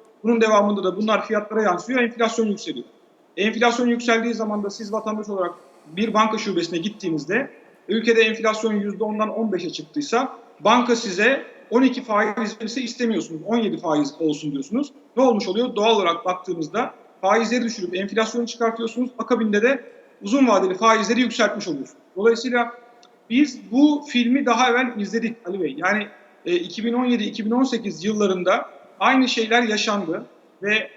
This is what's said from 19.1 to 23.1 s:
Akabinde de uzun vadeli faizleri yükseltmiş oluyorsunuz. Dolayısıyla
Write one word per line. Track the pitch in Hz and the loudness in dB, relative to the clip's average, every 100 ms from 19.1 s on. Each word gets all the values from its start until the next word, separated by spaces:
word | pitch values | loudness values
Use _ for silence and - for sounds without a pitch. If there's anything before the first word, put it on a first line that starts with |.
| - | -4
Akabinde | 233 240 220 208 | -2 0 2 2
de | 233 269 - - - - | 2 0 -6 -20 -20 -14
uzun | 202 269 254 | -2 4 6
vadeli | 196 185 | 6 2
faizleri | 180 226 220 208 233 | 2 4 4 2 2
yükseltmiş | 240 - 214 208 - | 0 2 0 0 -6
oluyorsunuz. | 147 131 - _ - | -6 -8 -16 _ 0
Dolayısıyla | 220 226 254 240 240 - - - - | 2 2 0 0 -2 -6 -20 -20 -20